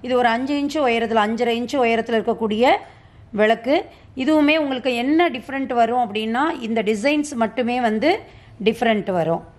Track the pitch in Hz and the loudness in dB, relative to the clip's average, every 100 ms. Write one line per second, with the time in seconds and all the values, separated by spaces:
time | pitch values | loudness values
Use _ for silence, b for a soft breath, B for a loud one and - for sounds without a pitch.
0 | 254 247 247 226 262 285 285 311 269 233 | 0 2 2 0 -2 -2 -2 0 0 0
1 | 226 226 208 226 240 233 240 285 240 226 | 2 2 2 0 -2 -2 -2 0 2 2
2 | 226 233 214 226 226 214 247 370 B B | 0 -2 0 -2 -2 2 2 2 B B
3 | B B B 208 214 226 240 311 - B | B B B 0 2 2 0 -2 -2 B
4 | B - 262 311 294 320 294 262 269 240 | B -6 2 4 4 2 0 -2 -2 -2
5 | 254 311 339 247 - 269 269 247 226 247 | 0 2 2 0 -8 -6 -2 0 2 2
6 | 240 202 220 233 302 330 226 226 208 220 | -2 -2 -2 0 -2 -2 -4 -2 0 0
7 | 247 302 294 247 226 - 233 247 233 214 | 0 0 -2 -2 -4 -2 -2 0 0 0
8 | 269 415 - B B B 202 226 233 214 | 0 0 -4 B B B -2 0 0 0
9 | 185 185 160 165 - | 0 -2 0 -2 -4